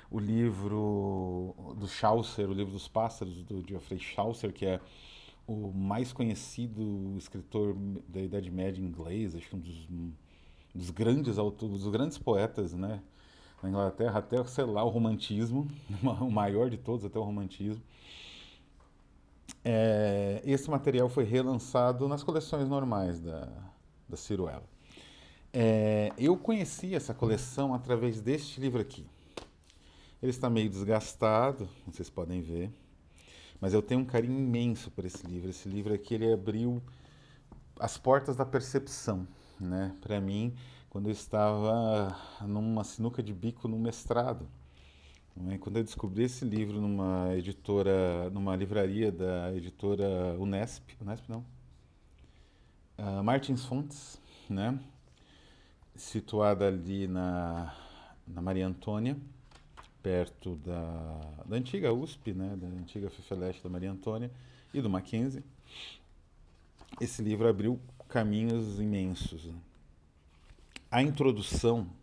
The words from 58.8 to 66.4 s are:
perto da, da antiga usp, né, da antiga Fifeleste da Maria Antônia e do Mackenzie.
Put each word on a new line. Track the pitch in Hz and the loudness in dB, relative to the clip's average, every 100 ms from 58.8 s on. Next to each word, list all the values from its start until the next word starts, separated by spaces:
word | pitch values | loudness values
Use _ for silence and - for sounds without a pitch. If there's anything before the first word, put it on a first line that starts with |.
| - 107 117 143 - - - - - - - - | -4 -2 -2 -2 -8 -18 -20 -20 -20 -20 -20 -6
perto | 95 90 87 - 92 82 | 0 0 0 -4 -8 -6
da, | 82 87 82 82 80 78 78 76 - | -6 -4 -4 -6 -6 -8 -10 -12 -4
da | 113 | -2
antiga | 127 196 151 | -2 0 2
usp, | 117 160 - 113 | 2 -2 -8 -6
né, | 95 95 98 | -4 -4 -4
da | 87 | -6
antiga | 92 85 104 98 | -8 -8 -6 -8
Fifeleste | - - 95 92 90 | -8 -8 -4 -4 -4
da | 90 | -6
Maria | 90 95 | -6 -4
Antônia | 95 113 110 123 - - - - | -4 -4 -4 -4 -10 -18 -20 -8
e | 139 | -2
do | 113 | 0
Mackenzie. | 92 - 113 131 135 - - - - - - - - - - | 0 0 0 0 -2 -10 -20 -20 -18 -16 -18 -20 -20 -20 -20